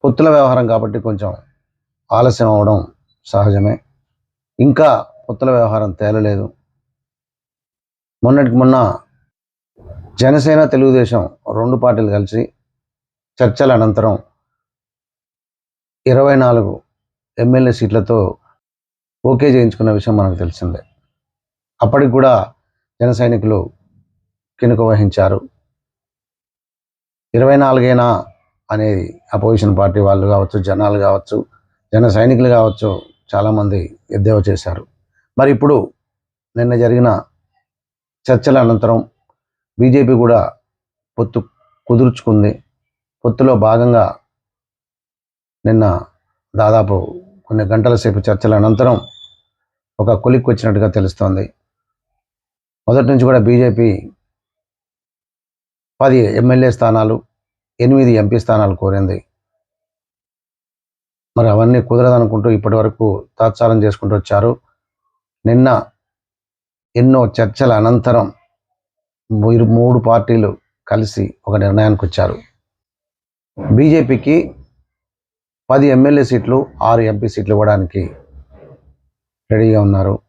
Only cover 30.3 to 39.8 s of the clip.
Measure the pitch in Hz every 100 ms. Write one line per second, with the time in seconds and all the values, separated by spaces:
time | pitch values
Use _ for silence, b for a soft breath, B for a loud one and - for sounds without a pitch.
30.3 | 101 98 107 95 95 104 104 98 98 -
31.3 | 107 - _ _ _ _ 107 117 101 117
32.3 | 123 127 117 110 107 110 92 - _ _
33.3 | 98 107 110 104 98 87 - _ 107 101
34.3 | 104 101 92 - 87 - _ _ _ _
35.3 | - 135 127 147 135 98 _ _ _ _
36.3 | _ _ 117 120 120 117 120 120 104 -
37.3 | _ _ _ _ _ _ _ _ _ -
38.3 | 127 - 135 120 110 117 113 - _ _
39.3 | _ _ _ _ -